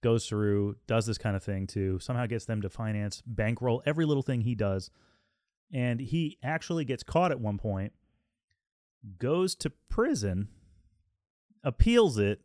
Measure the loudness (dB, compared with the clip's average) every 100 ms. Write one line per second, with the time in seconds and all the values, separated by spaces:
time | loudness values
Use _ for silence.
0 | 4 2 0 -2 2 2 0 -4 0 0
1 | 0 -2 -2 -2 -2 -4 -4 -2 -2 -2
2 | -4 -4 -2 -4 -4 -4 -4 -4 -4 -2
3 | -4 -6 -10 -2 0 0 0 0 0 0
4 | 2 2 2 0 0 0 0 0 -4 _
5 | _ _ _ _ _ _ _ -4 -2 -2
6 | -2 -2 -2 -4 -6 -6 -4 -4 -2 -6
7 | -2 2 2 0 -2 -2 -2 -2 -4 _
8 | _ _ _ _ _ _ _ _ _ _
9 | -20 -6 0 2 2 0 -6 -8 _ 0
10 | 2 2 0 -2 -4 -8 _ _ _ _
11 | _ _ _ _ _ _ -6 4 6 8
12 | 6 4 2 2